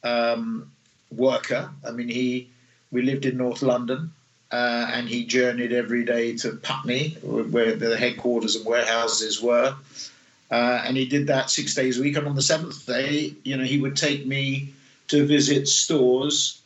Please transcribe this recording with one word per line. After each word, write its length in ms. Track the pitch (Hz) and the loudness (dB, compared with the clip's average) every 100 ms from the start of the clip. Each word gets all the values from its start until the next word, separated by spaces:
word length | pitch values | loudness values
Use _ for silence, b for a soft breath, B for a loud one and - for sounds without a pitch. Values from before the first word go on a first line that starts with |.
um, 680 | 120 120 117 117 113 113 - _ _ _ _ | 0 2 2 0 -2 -8 -10 _ _ _ _
worker. 580 | 110 127 117 - 127 143 - 120 | 0 2 2 -2 -4 -4 -10 -10
I 40 | |
mean, 180 | 117 120 | -8 -4
he, 400 | 120 127 127 127 b b b b | -2 0 -2 -8 b b b b
we 100 | 123 | -2
lived 240 | 127 135 135 | 0 0 -2
in 120 | 127 | 0
North 240 | 123 117 | -2 0
London, 500 | 131 123 120 131 165 - _ _ _ | 2 2 0 -4 -6 -12 _ _ _
uh, 360 | 120 123 120 120 | -2 0 0 -2
and 180 | 120 120 | -4 -4
he 160 | 120 113 | -6 -2
journeyed 480 | 123 123 120 120 | 2 2 0 0
every 320 | 123 110 120 117 | 0 0 -2 0
day 300 | 117 117 117 | 0 0 -2
to 140 | 120 | -6
Putney, 580 | 110 - 123 143 123 151 160 | -6 -6 -4 -2 -2 -2 -6
wh-, 300 | - 113 113 | -6 -4 0
where 240 | 117 113 110 | 2 2 2
the 220 | 117 113 | 0 0
headquarters 580 | 123 123 123 120 110 110 | 0 0 0 0 0 -2
and 100 | 110 | 0
warehouses 760 | 120 113 113 117 - 110 107 | 0 2 0 0 -2 -2 -2
were. 340 | 120 120 135 135 B B B B B B _ | 2 2 2 -2 B B B B B B _
Uh, 300 | 117 120 123 110 | 0 2 0 0
and 100 | 131 | -2
he 100 | 127 | 0
did 220 | 143 143 | 0 2
that 220 | 135 127 | 0 2
six 240 | - 147 | -2 -2
days 260 | - 131 123 | 0 0 0
a 20 | |
week. 140 | 143 147 | 0 0
And 120 | 147 | -2
on 80 | 143 | 0
the 60 | |
seventh 440 | - 156 170 - - | 2 0 -2 -10 -6
day, 480 | 123 135 147 151 - | -4 -2 -2 -4 -6
you 140 | 127 135 | -6 -4
know, 60 | |
he 160 | 131 143 | 0 0
would 160 | 139 - | 0 0
take 300 | 151 139 131 | 0 0 -2
me 480 | 139 139 135 139 B B B - | -2 -2 -4 -6 B B B 0
to 180 | 147 143 | 4 6
visit 420 | 147 135 139 - | 4 6 4 4
stores 920 | - - 156 123 127 143 143 - - | 2 2 4 6 4 2 0 -2 -4